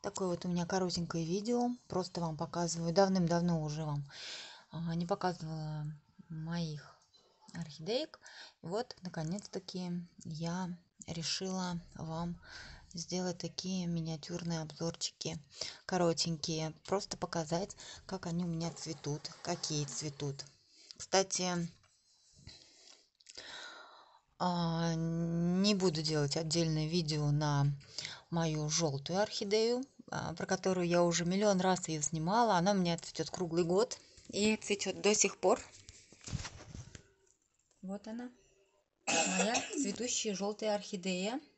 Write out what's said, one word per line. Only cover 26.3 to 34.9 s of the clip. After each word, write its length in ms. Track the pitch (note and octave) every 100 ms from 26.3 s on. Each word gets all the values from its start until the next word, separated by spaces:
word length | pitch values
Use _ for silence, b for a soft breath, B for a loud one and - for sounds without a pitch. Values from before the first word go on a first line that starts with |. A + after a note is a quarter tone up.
| D#3+
отдельное 500 | D#3+ E3 D#3+ D#3 D#3
видео 420 | F3 D#3 D3+ D3
на 360 | D3 D3+ C#3+ C#3+ C#3+ B B B B -
мою 400 | E3 E3 D#3 D3+
желтую 500 | D3+ E3 C3+ C#3 F3+
орхидею, 640 | G#3+ - G3+ G#3+ A3+ B3 C4 _ -
а, 220 | - -
про 120 | E3 -
которую 400 | F#3 F#3+ F#3 F3
я 140 | F3
уже 220 | F3 E3+ E3+
миллион 340 | F#3+ G#3 F#3+
раз 280 | F#3 F3+ -
ее 120 | D#3
снимала. 540 | D3+ D#3+ D#3+ A3 A#3 F#3
Она 160 | F#3+
у 20 |
меня 220 | G3+ F3 E3+
цветет 340 | - - D#3+
круглый 340 | - F3 E3
год 340 | E3+ F#3 B3 - B B B
и 280 | - G#3+ G#3+
цветет 440 | - G3+ G3